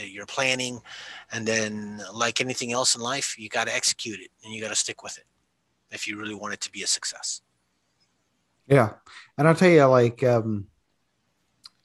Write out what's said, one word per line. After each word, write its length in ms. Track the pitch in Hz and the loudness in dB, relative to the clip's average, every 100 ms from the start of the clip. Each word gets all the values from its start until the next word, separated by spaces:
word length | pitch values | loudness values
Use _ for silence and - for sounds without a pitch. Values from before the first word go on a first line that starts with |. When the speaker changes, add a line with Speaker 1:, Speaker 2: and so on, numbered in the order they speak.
Speaker 1:
uh, 40 | |
your 200 | 101 98 | -14 -14
planning, 560 | 98 - 131 127 123 120 - - - - - | -10 -4 -2 -2 -4 -10 -14 -18 -18 -18 -12
and 120 | 113 110 | -6 -2
then, 520 | 113 107 107 104 104 - | 0 -2 -6 -10 -12 -12
like 260 | 113 117 - | -4 -2 -2
anything 300 | 127 123 123 | -4 -6 -4
else 240 | 120 127 | -2 0
in 60 | 123 | 0
life, 340 | 117 139 - - | -2 -4 -6 -8
you 120 | 104 | -6
gotta 260 | 120 113 | -4 -2
execute 460 | 123 - - 120 98 | -2 -2 -4 -8 -10
it 100 | 90 _ | -14 _
and 100 | 110 | -14
you 80 | 110 | -10
gotta 140 | 107 104 | -6 -4
stick 260 | - 107 | -4 -8
with 160 | 101 - | -14 -16
it 60 | _ _ _ _ _ _ _ | _ _ _ _ _ _ _
if 160 | 104 - | -12 -10
you 100 | 104 | -8
really 200 | 107 104 | -10 -10
want 180 | 104 | -10
it 60 | 98 | -8
to 100 | - | -10
be 140 | 101 | -8
a 20 | 92 | -6
success. 540 | - - - - - _ _ _ _ _ _ _ _ _ _ _ _ - | -4 -6 -10 -10 -10 _ _ _ _ _ _ _ _ _ _ _ _ 2
Speaker 2:
Yeah. 220 | 135 107 - - - - - | 4 4 -2 -18 -20 -10 2
And 120 | 156 | 4
I'll 80 | 160 | 6
tell 120 | 185 | 8
you, 160 | 165 135 | 8 8
like, 360 | 127 120 120 | 8 6 4
um, 460 | 127 120 110 104 98 _ _ _ _ _ _ _ _ _ - _ | 2 2 0 -4 -8 _ _ _ _ _ _ _ _ _ -20 _